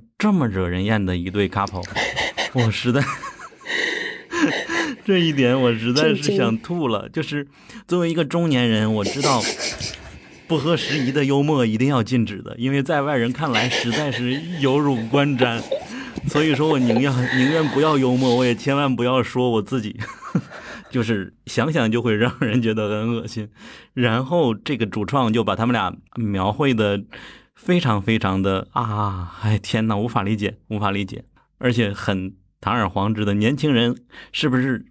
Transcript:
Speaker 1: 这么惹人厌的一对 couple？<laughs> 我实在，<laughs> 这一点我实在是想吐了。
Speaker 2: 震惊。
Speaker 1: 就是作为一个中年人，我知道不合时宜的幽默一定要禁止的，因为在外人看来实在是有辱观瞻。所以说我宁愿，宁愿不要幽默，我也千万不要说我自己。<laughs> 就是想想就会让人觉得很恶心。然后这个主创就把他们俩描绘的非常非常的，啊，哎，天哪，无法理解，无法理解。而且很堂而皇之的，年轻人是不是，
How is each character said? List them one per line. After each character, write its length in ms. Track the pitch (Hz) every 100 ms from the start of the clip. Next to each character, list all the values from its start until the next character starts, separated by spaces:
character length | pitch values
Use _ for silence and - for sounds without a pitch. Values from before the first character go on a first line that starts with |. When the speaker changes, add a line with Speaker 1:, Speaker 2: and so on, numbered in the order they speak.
| - -
Speaker 1:
这 140 | 214
么 160 | 190 120
惹 220 | 95 87
人 160 | 90 101
厌 180 | 110
的 140 | 95 90
一 140 | 90
对 180 | 98 95
couple？ 340 | 101 101 92 92
<laughs> 680 | 98 - - - - - 127
我 160 | 113
实 180 | - 123
在， 100 | 127 131 - 1077 - - - - - -
<laughs> 1120 | - - - - 339 302 - - 339 320 240
这 160 | - 190
一 140 | 165
点 260 | 139 123 131
我 140 | 123
实 180 | 113 117
在 240 | 127 156 208
是 220 | - 196
想 200 | 120 113
吐 280 | - 175 135
了。 220 | 104 -
Speaker 2:
震 20 |
惊。 20 | 165
Speaker 1:
就 80 |
是 240 | 147 147 143 - - 226 -
作 140 | 180
为 100 | 170
一 40 |
个 100 | 165
中 240 | 151 170 170
年 220 | 127 120
人， 240 | 110 107
我 100 | 107
知 180 | 98 139
道 200 | 143 127 101 - - - - - - - - - -
不 100 | 160
合 200 | 143 165
时 200 | - 147
宜 140 | 127
的 140 | 143 139
幽 180 | 139
默 220 | 147 147 117
一 120 | 107
定 120 | 131
要 120 | 131
禁 240 | 98 127 101
止 160 | 98
的， 140 | - -
因 140 | 127
为 100 | 139
在 200 | 139 151
外 160 | 139 139
人 160 | 117
看 180 | 131 156
来 160 | 113 123
实 240 | - 120
在 180 | 117 147
是 300 | 117 123 139 170 175
有 180 | 135 143
辱 160 | 143 123 110
观 300 | 139 143 127
瞻。 240 | 123 117 - - - 247 - - -
所 120 | 147
以 140 | 156 135
说 140 | 156
我 100 | 147
宁 220 | 120 113
愿， 100 | 139 127 123 131
宁 140 | 131
愿 100 | 160 151
不 140 | 135
要 160 | 156 147
幽 180 | 127 127
默， 180 | 131 120
我 80 | 127
也 100 | 117
千 220 | 139 139
万 180 | 143 120
不 80 |
要 180 | 123 131
说 300 | 113 127 127
我 100 | 113
自 200 | 101 110
己。 160 | 104 - 107 - - -
<laughs> 460 | - - - - -
就 140 | 127
是 300 | 110 107 90 - -
想 260 | - 139
想 180 | 156 113
就 100 | 117
会 140 | 117 104
让 180 | 120 -
人 220 | 120 127
觉 120 | 113
得 140 | 110 104
很 280 | 107 113 117
恶 120 | 107
心。 220 | 110 104 - - - -
然 300 | - 120 113
后 320 | 131 175 135 104
这 220 | 113 123
个 80 | 107
主 180 | 107
创 300 | 101 139 117
就 100 | 113
把 140 | 104 95
他 80 | 117
们 80 |
俩 200 | 120 92 - _ -
描 380 | 110 98 95
绘 200 | 101 139
的 300 | 113 104 101 - - - - _
非 280 | _ - 180
常 200 | 135 104
非 160 | 95 110
常 240 | 98 95
的， 280 | 95 95 -
啊， 680 | - 110 107 104 95 87 -
哎， 160 | 110 107
天 260 | - 113 110
哪， 100 | 101
无 100 | 120
法 160 | 113
理 140 | 98 107
解， 180 | 101 - _
无 100 | 104
法 120 | 101
理 120 | 101
解。 220 | 95 - - _ _ _
而 140 | 127
且 200 | 120 104
很 420 | 101 - 95 95 98 _ _
堂 140 | 101
而 140 | 120 101
皇 260 | 98 101
之 100 | 107
的， 100 | 104
年 220 | 101 107 143
轻 180 | 151
人 220 | 120 120 127 _ - -
是 180 | - 151
不 80 | 127
是， 280 | 131 127 -